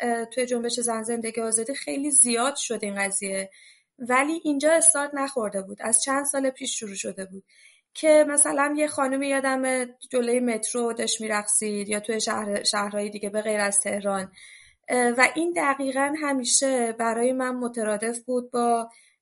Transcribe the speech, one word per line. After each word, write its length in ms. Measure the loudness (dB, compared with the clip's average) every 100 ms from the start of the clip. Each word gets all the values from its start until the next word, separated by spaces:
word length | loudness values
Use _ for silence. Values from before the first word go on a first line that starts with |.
اه، 240 | -2 -2
توی 220 | -2 -4 -2
جنبش 260 | -2 -2
زن، 300 | -2 -2 -2
زندگی، 380 | -2 -4 -4 -4
آزادی 340 | 0 0 -2
خیلی 360 | -6 -4 -4 2
زیاد 460 | 4 4 4 0 0
شد 220 | -4 -4
این 120 | -4
قضیه، 560 | -2 -2 -2 -4 -6 -6 -12 -20 -20 _ -10
ولی 420 | 0 2 2 0
اینجا 280 | 0 2 4
استارت 380 | 6 6 4 0
نخورده 480 | -2 -4 -2 -4 -4
بود، 160 | -8 -8
از 220 | 0 0
چند 220 | 2 0
سال 260 | 0 -2 -2
پیش 280 | -2 -6 -6
شروع 160 | -8
شده 300 | -8 -8 -10
بود 200 | -12 -14 -20 _ -20 _ _
که 300 | 0 6 8 8
مثلاً 460 | 4 4 4 2 2
یه 100 | 0
خانمی 420 | 0 0 0 0
یادمه 580 | 0 2 0 0 0 -2 -8 -4
جلوی 300 | 0 2 2
مترو 520 | 2 0 -2 -2 -2
داشت 280 | -2 -2 -2
می‌رقصید 680 | -2 -2 0 0 0 -4 -4
یا 120 | -4
توی 200 | -2 -2
شهر، 420 | -2 -2 -2 -2
شهرهای 460 | -2 -2 -2 -4 -6
دیگه 200 | -6 -6
به 120 | -4
غیر 180 | -2 0
از 200 | 0 0
تهران. 520 | 0 -2 -2 -4 -6 -12 -20 -20 -20 _ -2
اه، 220 | 0 2 4
و 100 | 2
این 200 | 2 -2 0
دقیقاً 580 | 0 0 0 0 0 0
همیشه 720 | -2 -2 2 2 2 2 0 0
برای 340 | -2 2 2
من 240 | 0 -2 -2
مترادف 640 | -4 -4 -2 -2 -2 -6
بود 320 | -2 -2 -2
با، 380 | 0 2 2 -2 -12 _ _